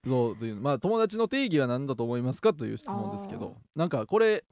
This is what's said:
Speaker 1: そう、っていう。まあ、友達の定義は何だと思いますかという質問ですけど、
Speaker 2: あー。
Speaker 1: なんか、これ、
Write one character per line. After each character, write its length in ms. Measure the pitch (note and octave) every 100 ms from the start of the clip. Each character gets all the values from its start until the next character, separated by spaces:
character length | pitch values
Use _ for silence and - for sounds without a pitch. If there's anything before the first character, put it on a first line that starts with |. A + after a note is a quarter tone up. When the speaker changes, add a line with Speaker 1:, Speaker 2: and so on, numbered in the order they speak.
| B2+
Speaker 1:
そ 260 | B2+ A#2+
う、 0 |
っ 20 | G#2
て 80 |
い 60 | A2+
う。 60 | G#2
ま 160 | C3
あ、 60 | C3+
友 200 | F3 A3+
達 180 | A3 G#3+
の 120 | A3+
定 180 | C4+ C4
義 120 | D#3
は 80 | C3
何 200 | B2 C#3
だ 100 | A#2+
と 80 |
思 140 | A#2 A#2+
い 40 |
ま 120 | B2
す 80 | B2+
か 100 | A3
と 140 | D3+ A2
い 80 |
う 20 | A2+
質 100 | -
問 300 | G3+ G3 G3+
で 60 |
す 60 | G3
け 80 | -
ど、 200 | F#2+ -
Speaker 2:
あ 200 | _ -
ー。 20 |
Speaker 1:
な 80 | E3+
ん 20 |
か、 160 | C#3 G#2+
こ 120 | G3+
れ、 260 | A3 G#3+ _